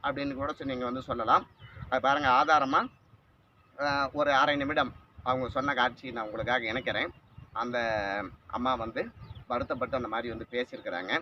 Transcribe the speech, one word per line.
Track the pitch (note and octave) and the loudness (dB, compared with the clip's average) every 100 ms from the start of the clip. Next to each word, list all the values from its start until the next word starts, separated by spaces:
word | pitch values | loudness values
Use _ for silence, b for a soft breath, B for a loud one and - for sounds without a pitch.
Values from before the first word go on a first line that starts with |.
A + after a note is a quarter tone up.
அப்படின்னு | C#3+ C3+ C#3+ | -4 -4 -4
கூட | C3 C#3+ | -4 -6
சொ-, | D3+ | -4
நீங்க | C#3 B2+ | -6 -4
வந்து | B2 C3 | -4 -6
சொல்லலாம். | C3 A#2+ A2+ D3+ - _ B B B | -6 -2 4 4 2 _ B B B
அது | C3 | 2
பாருங்க, | C3 C#3+ C#3 | 4 4 6
ஆதாரமா, | B2+ D3 D3+ C3 D#3 B3 _ _ - _ _ _ _ _ - | 6 6 6 6 2 0 _ _ -20 _ _ _ _ _ -4
ஆஹ், | C#3+ C#3+ C#3 | 0 0 0
ஒரு | D3 D3 | 0 4
அரை | C3+ D3 C#3+ | 6 6 4
நிமிடம் | C#3 D3+ C3 - - - | 0 0 0 -4 -20 -6
அவங்க | B2 C3 B2+ | -2 0 0
சொன்ன | C3+ C#3 | -2 0
காட்சி | B2+ B2 A#2+ C3 | 2 0 0 -10
நான் | A#2 | -8
உங்களுக்காக | G#2+ A2 A2 B2 | -6 -4 0 0
இணைக்கிறேன். | A2+ A#2 B2 G#2 E3 - _ - - | 0 -2 -2 -2 -4 -8 _ -20 -10
அந்த | A2+ A#2+ A#2+ A#2 G#2+ G2 G2+ F#2+ - - | -6 -2 0 0 0 -2 -4 -6 -12 -10
அம்மா | A#2+ B2+ | -2 0
வந்து | B2 A2+ B2+ A#3 - - - - | 0 -2 -6 -8 -10 -18 -18 -4
வருத்தப்பட்டு | A#2+ C3 C3+ B2 C3 | -4 -2 -4 -2 -2
அந்த | A2+ | -2
மாதிரி | A2+ A#2+ | -4 -4
வந்து | A2+ A2 | -8 -6
பேசியிருக்கிறாங்க. | B2 B2 - G#2+ F2+ F#2 D3 | -4 -4 -8 -6 -6 -2 -4